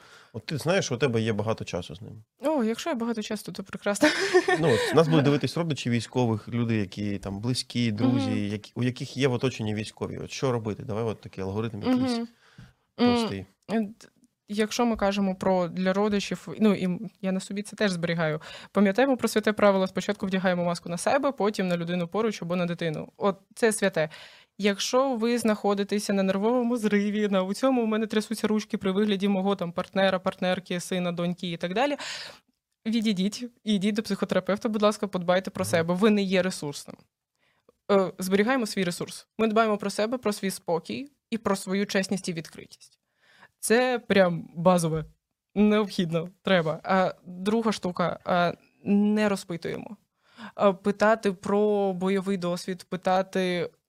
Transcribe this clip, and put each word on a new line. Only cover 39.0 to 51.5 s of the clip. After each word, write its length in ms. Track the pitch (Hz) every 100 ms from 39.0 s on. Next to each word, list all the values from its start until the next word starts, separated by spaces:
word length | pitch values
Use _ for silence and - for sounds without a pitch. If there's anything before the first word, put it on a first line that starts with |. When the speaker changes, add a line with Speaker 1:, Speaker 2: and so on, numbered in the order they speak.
| - - - -
Speaker 2:
Ми 80 | 226
дбаємо 300 | 214 220 208
про 120 | 202
себе, 280 | - 220 254
про 140 | 208
свій 180 | 208 190
спокій 640 | 185 - 165 170 226 277 _ _
і 80 | 220
про 180 | 202 196
свою 300 | 196 196 202
чесність 420 | 196 190 190 190
і 40 |
відкритість. 640 | 165 156 - - - - _ _ _ _ _ - _
Це 380 | - 226 254 240 -
прям 400 | 214 180 165 -
базове. 500 | 160 170 180 165 156 151 _ _ _ _
Необхідно, 720 | 190 208 214 202 - 170 165 180 -
треба. 380 | - 185 160 160
А 300 | - 190 185 - -
друга 460 | 180 190 226 226
штука, 460 | 202 180 175 175 -
а, 280 | - 180 170 - _ _
не 440 | - 202 208 214 214
розпитуємо. 680 | 196 - 170 - - - 208 _ _ _ - 214
А, 180 | - 208
питати 600 | 190 208 202 208 226 208
про 600 | 180 -